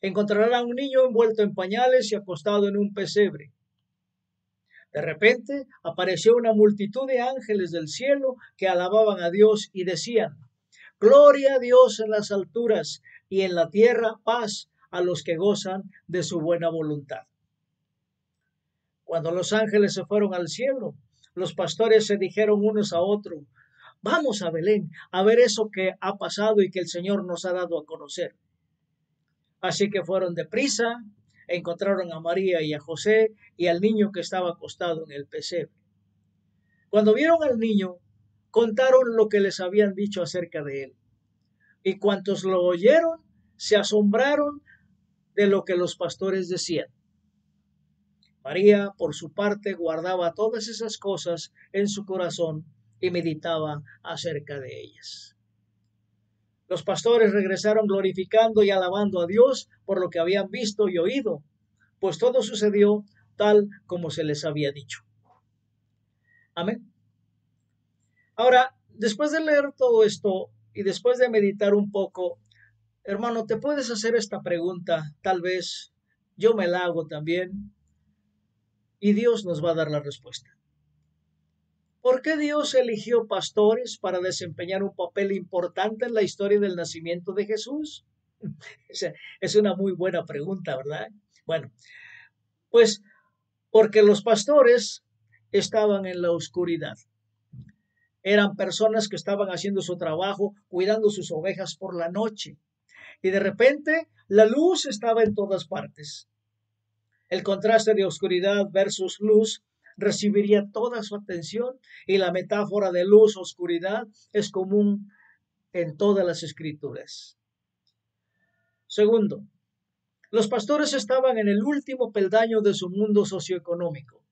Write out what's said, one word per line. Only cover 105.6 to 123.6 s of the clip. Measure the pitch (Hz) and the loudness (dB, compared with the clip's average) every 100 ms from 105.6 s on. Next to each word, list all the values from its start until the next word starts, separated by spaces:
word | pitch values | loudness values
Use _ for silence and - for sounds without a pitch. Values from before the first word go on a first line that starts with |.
| - | -4
partes. | 170 - - 147 - _ _ _ _ _ _ _ _ _ _ _ | -10 -10 -16 -18 -18 _ _ _ _ _ _ _ _ _ _ _
El | 180 | -6
contraste | 180 196 214 226 214 | -4 -2 2 2 4
de | 208 | 0
oscuridad | 190 147 202 180 190 202 190 | 0 -2 -4 0 0 0 0
versus | 175 196 202 185 - | 0 -2 -2 -6 -4
luz | 208 214 220 - _ _ _ - | 4 4 4 -4 _ _ _ -6
recibiría | 202 - 208 202 208 208 202 | -4 0 0 2 4 2 2
toda | 220 240 240 | -6 -6 -6
su | 208 208 | -10 -12
atención, | 208 175 160 214 247 262 _ - - | -10 -10 -8 -6 -8 -10 _ -20 -2
y | 190 | 0
la | 180 | 0
metáfora | 180 185 208 202 202 190 | -2 -4 -4 -2 -2 -2
de | 175 | 0
luz, | 185 208 214 202 | 6 8 8 4
oscuridad, | 175 - 175 170 180 220 226 _ _ | -12 -10 -4 -4 -2 -6 -8 _ _
es | 208 208 | -4 -4
común | 196 190 208 208 202 - _ _ _ _ _ _ | -4 0 2 2 0 -6 _ _ _ _ _ _
en | 180 160 151 | -6 -6 -2
todas | 202 196 180 | 0 2 0
las | 165 | -4
escrituras. | 160 - 160 147 139 120 - - - _ _ _ _ _ _ _ _ _ _ _ _ _ _ _ _ | -10 -10 -12 -10 -12 -12 -16 -20 -20 _ _ _ _ _ _ _ _ _ _ _ _ _ _ _ _
Segundo, | - 208 226 190 123 - _ _ _ _ _ _ _ _ | 0 4 4 0 -4 -16 _ _ _ _ _ _ _ _
los | 220 208 | -2 0
pastores | 240 214 294 285 | -2 -2 -2 0
estaban | 277 214 262 262 226 | -2 -2 0 2 0
en | 208 | 0
el | 202 | 0
último | 226 294 - 254 226 | 0 -4 -6 -6 -4
peldaño | 208 190 214 226 220 | 0 2 2 2 2
de | 208 | 0
su | 190 180 | -2 -6
mundo | 190 214 208 | -4 2 2
socioeconómico. | 190 190 - 180 | 0 -6 -6 -8